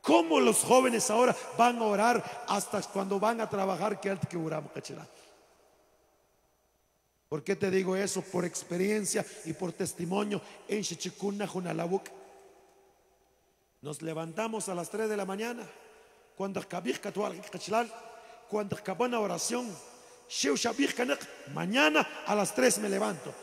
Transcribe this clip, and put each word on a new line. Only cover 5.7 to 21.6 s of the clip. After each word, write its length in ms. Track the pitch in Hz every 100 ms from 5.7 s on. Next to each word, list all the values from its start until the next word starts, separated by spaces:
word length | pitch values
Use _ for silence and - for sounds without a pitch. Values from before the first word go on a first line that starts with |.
| _ _ _ _ _ _ _ _ _ _ _ _ _ _ _ _
¿Por 140 | 147
qué 120 | 170
te 140 | 196 196
digo 260 | 190 185
eso? 280 | 185 196 190
Por 200 | - 180
experiencia 800 | 175 - - 175 196 214 190 214 - -
y 80 | 160
por 200 | 160 185
testimonio. 680 | - 180 - 170 196 208 202 - - -
En 140 | 214
Shichikuna, 640 | 190 170 190 - 196 202
Junalabuk. 640 | 202 190 175 160 170 196 - - - - - - _ _ _ _ _ _ _ _ _ _ _ _
Nos 200 | 143 151
levantamos 680 | 160 160 165 160 220 220 196
a 40 |
las 160 | 175 170
tres 180 | 208 220
de 100 | 208
la 80 |
mañana. 440 | 190 196 226 240 196 - - - - _ _
Cuando 320 | - 196 185 -
Kabir 320 | 175 175 -
Katual 400 | 202 185 208 180 -
Kachelal, 400 | 185 - 220 226 - - - - - -
cuando 260 | 208 208
acabó 300 | - - 175
una 140 | 247 240
oración, 520 | 202 170 - 240 240 170 - - - - -
Sheu 280 | - 285
Shabir 400 | 269 233 220 277
Kanak, 240 | - 247 285 - - -
mañana 680 | 147